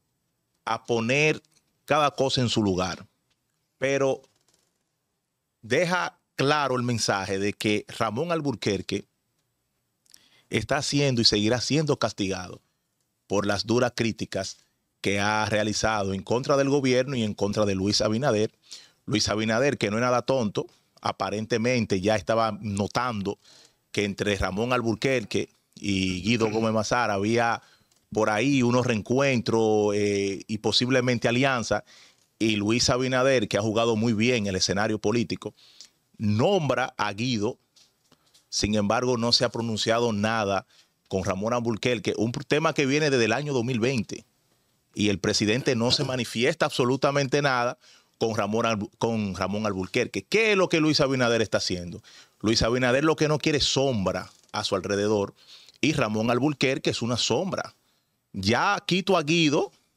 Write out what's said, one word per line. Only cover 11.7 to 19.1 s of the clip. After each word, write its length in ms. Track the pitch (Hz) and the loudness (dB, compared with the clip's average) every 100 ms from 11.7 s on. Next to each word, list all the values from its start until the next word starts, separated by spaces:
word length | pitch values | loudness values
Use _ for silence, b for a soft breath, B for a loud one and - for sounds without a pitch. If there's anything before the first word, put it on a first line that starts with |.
| 139 151 143 | 0 0 0
castigado 600 | 113 - 95 92 90 - _ _ _ _ _ _ _ | -2 -2 -4 -4 -10 -18 _ _ _ _ _ _ _
por 180 | 98 101 | 0 0
las 200 | 101 110 | -2 0
duras 280 | 120 123 - | 2 2 0
críticas 600 | 117 - - 95 95 - _ _ _ _ | -2 -2 -6 -6 -8 -12 _ _ _ _
que 220 | 98 101 | -2 0
ha 240 | 104 107 107 | 0 0 0
realizado 680 | 107 107 104 110 110 98 | 0 0 0 0 0 -2
en 100 | 95 | -4
contra 340 | - 117 139 139 | -2 -2 2 0
del 120 | 139 | 2
gobierno 460 | 143 131 123 131 127 | 2 2 2 0 -2
y 80 | |
en 100 | 107 | -2
contra 320 | 104 101 104 104 | -2 -2 0 0
de 100 | 95 | 0
Luis 260 | 95 101 | 0 0
Abinader. 500 | 107 110 143 107 113 - B B B B | 0 0 0 0 0 -4 B B B B
Luis 240 | - | -4